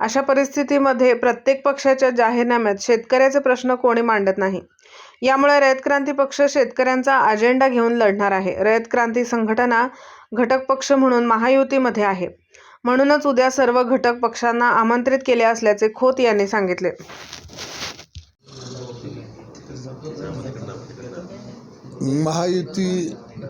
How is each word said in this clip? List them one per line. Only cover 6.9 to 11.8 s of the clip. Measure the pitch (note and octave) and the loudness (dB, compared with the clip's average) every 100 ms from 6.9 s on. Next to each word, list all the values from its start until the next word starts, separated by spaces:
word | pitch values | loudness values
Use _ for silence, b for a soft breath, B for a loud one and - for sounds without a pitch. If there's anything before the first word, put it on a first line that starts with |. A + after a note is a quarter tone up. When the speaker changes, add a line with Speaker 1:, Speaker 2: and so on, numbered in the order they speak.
| B3+ C4 C4+ | 0 2 2
Speaker 1:
अजेंडा | A3 G#3+ A#3 C4 C4+ | 2 2 2 4 2
घेऊन | A#3+ A#3 | 2 2
लढणार | A#3 G#3+ G3 G3+ | 2 2 2 0
आहे. | F#3+ F#3+ - | 0 -2 0
रयत | G3+ A3+ A3+ | 2 0 0
क्रांती | A#3+ A#3 A#3 | -2 0 -2
संघटना | A#3+ A#3 A3 A3 B3 A#3 B3+ B B B B | -2 -2 0 0 2 2 0 B B B B
घटक | A3 A#3 C4 C4 | -2 0 0 -2
पक्ष | C4+ C4+ | -2 0
म्हणून | C#4 C4+ A#3+ | 2 4 2
महायुतीमध्ये | A#3+ A3 A#3+ C4+ C4+ C4+ | 2 2 2 2 2 0